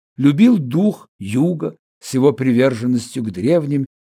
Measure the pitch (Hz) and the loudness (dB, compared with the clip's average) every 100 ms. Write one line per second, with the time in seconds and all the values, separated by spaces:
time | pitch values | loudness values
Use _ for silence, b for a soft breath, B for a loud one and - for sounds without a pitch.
0 | _ - 139 143 233 214 123 147 208 - | _ 0 2 4 4 4 0 0 0 -2
1 | - - 98 120 170 165 - - _ _ | -12 -16 -6 -2 0 -2 -6 -10 _ _
2 | - 131 139 135 131 120 131 117 123 120 | -6 0 2 2 0 2 2 0 -2 -2
3 | 113 131 110 90 117 170 143 143 131 _ | -4 -8 -8 -4 0 0 0 -4 -6 _